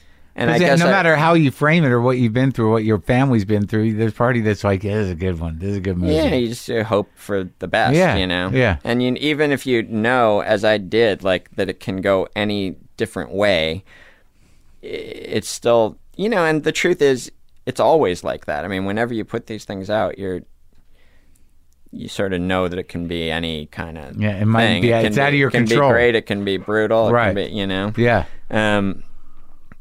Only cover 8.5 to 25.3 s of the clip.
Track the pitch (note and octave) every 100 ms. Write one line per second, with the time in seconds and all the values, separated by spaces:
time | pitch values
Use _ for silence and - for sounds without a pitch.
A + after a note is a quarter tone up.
8.5 | C3 A#2+ F2 - A#2+ B2 B2+ C#3+ D3 D3+
9.5 | C3+ C3+ A#2+ G2 A2 A2+ B2+ A2+ G#2 F2
10.5 | G#2+ G#2+ G#2+ F2+ G#2+ A2+ F#2 F#2+ F2+ -
11.5 | - F#2+ F#2 - F#2+ G2 F#2+ F2 G#2+ G#2
12.5 | G#2 F#2+ - - - A2+ F#2+ B1+ F#2 G#2
13.5 | F2 D#2+ E2 - - - _ _ _ _
14.5 | - - - - - - - - - -
15.5 | - A#2+ A#2 A2 - - - G3+ G#3 D#3+
16.5 | D#3 D#3 D3+ F3 E3+ C#3+ B2+ - - -
17.5 | - - - A2+ D#3+ G#2 F2 D#2+ D2 -
18.5 | D2 F2 F#2+ F#2+ G#2 A#2+ A#2 G2+ A#2 -
19.5 | G#2+ - G2+ F#2+ G#2+ F#2+ - G2 F2+ -
20.5 | - - - - - - - - - -
21.5 | _ _ _ - - F#2+ - G2 F2+ F2+
22.5 | F#2 F2+ F2+ - F2 E2+ E2+ E2 D#2+ E2
23.5 | D#2 D2+ - E2 D#2 C#2+ - G#2+ G2 G#2+
24.5 | A2+ A2+ F2 A#2+ A#2 A#2 G#2+ C#3